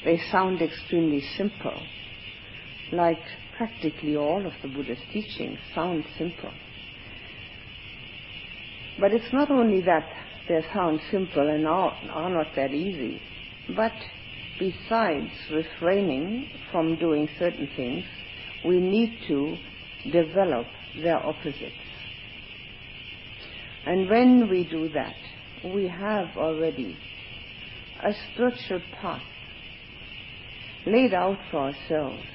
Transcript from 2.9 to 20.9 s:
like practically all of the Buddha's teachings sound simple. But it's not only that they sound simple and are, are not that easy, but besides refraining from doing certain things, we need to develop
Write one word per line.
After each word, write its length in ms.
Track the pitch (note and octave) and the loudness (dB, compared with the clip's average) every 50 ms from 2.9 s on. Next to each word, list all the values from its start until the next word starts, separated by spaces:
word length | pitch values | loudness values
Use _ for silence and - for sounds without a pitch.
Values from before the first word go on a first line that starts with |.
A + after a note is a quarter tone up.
like 300 | - F3 E3+ E3+ E3 E3 - - - - - - - | 2 4 4 4 4 2 -4 -12 -14 -14 -14 -14 -6
practically 600 | - A#3 A3 - - - D#3 - - - D3+ D3+ | -6 -6 -6 -4 -2 -2 -2 -2 -2 -2 0 2
all 280 | D3 D3 D3 E3+ G3+ G3 | 2 2 2 2 2 0
of 100 | E3+ - - | -4 -6 -8
the 80 | - C#3 | -10 -8
Buddha's 300 | C3 C#3+ C3+ C3 A#2+ B2+ - - | -6 -6 -4 -4 -6 -8 -8 -6
teachings 480 | - G#3 G#3+ - - - - - - - - - | -6 -6 -4 -4 -6 -6 -6 -6 -6 -10 -12 -6
sound 320 | - E3 D#3+ F3+ F3 D#3 D3+ - - - | -4 -2 0 0 0 -2 -2 -4 -6 -4
simple. 320 | D#3+ F3+ E3+ - - - - - - - - - - - - - - - - - - - - - - - - - - - - - - - - - - - - - - - - - - - - - - - - - - - - - | -4 -4 -4 -8 -10 -12 -12 -14 -16 -16 -16 -16 -16 -16 -16 -16 -16 -16 -16 -14 -14 -14 -14 -14 -14 -14 -16 -16 -16 -16 -16 -14 -14 -14 -14 -14 -14 -14 -14 -14 -14 -12 -14 -14 -12 -12 -14 -14 -14 -14 -12 -12 -12 -12 0 4
But 120 | G3+ G3+ | 6 6
it's 200 | G#3 A#3 A3+ - | 6 6 2 4
not 180 | B3+ C4+ D4 C#4+ | 4 4 6 6
only 300 | C#4+ B3+ A#3 A3+ G3+ F#3 | 8 8 8 8 6 6
that 240 | E3+ F3+ E3+ D#3 - - - - - - - - - - | 8 8 6 6 6 0 -12 -12 -14 -14 -14 -14 0 2
they 140 | E3+ D#3+ D#3+ - - | 2 2 2 2 0
sound 260 | G3+ F3+ E3 D#3 D#3 - - | 2 4 4 2 2 0 0
simple 380 | - F#3+ F#3+ E3+ - D#3 C#3+ D3+ | 0 0 0 2 4 4 6 6
and 180 | D3+ D3+ D#3 | 6 4 4
are, 300 | D#3 E3 F#3 F#3 D#3 - - - B2 | 4 4 4 4 2 2 -2 -10 -6
are 180 | - D#3+ D#3+ F3+ | -4 -4 -2 2
not 200 | F#3 E3 D#3 - - | 2 2 2 2 0
that 160 | C#3 C3+ C3 | 0 0 2
easy, 500 | C3+ C#3+ F3 G3+ F#3 D3+ B2 - - - - - - - - - - - - - F3+ | 0 0 -2 -2 -2 -2 -4 -4 -4 -6 -10 -14 -14 -14 -14 -16 -16 -12 -8 -4 2
but 180 | G3+ A3 A#3 - - - - - - - - - - - - - - | 2 2 2 0 -4 -12 -14 -14 -14 -14 -14 -12 -12 -12 -12 -4 -2
besides 720 | G#3 F#3+ E3+ - - - A3 A3+ A3 F#3 D#3 C#3+ D3+ F3 - - - - | -2 -2 -2 -4 -2 2 4 4 4 4 2 0 -2 -6 -8 -12 -8 -2
refraining 1000 | D3+ D#3 D#3+ - - - E3+ F3 G3 G3+ G3+ E3+ C3 C3 D#3 F#3+ A3 B3 C#4 - - - - - | 0 0 0 -2 -6 0 4 4 4 6 4 4 2 2 0 -2 -2 -4 -6 -8 -12 -14 -10 -2
from 240 | - F3+ D#3+ E3 E3 | 2 2 4 4 2
doing 320 | D#3 E3+ E3 D3+ D3 D3+ D3+ - - | 2 4 4 4 4 4 0 0 0
certain 320 | F3 F3 E3 - C#3+ C#3 - | 0 0 2 0 -6 -4 -4
things, 280 | - B2+ A#2+ C3+ F3 - - - - - - - - - - - - - | -4 -2 -2 -2 -4 -4 -8 -12 -14 -14 -14 -14 -14 -12 -12 -12 -2 4
we 140 | E3 F#3 F3+ | 6 6 6
need 360 | F#3 F#3 G3+ A3 A#3 A3 - - - - | 6 6 6 6 4 4 2 -8 -2 0
to 280 | D3+ C#3 C#3+ D#3 E3 D3+ - - - - - - - - - C3+ | 2 2 2 0 -2 -6 -10 -14 -16 -16 -16 -16 -14 -10 -6 4
develop 560 | D3+ E3+ D#3+ D#3 D#3+ F#3+ F#3+ F3 C3+ A#2 A#2 - - - - - | 4 4 4 6 4 4 4 6 4 0 -2 -4 -12 -16 -16 -12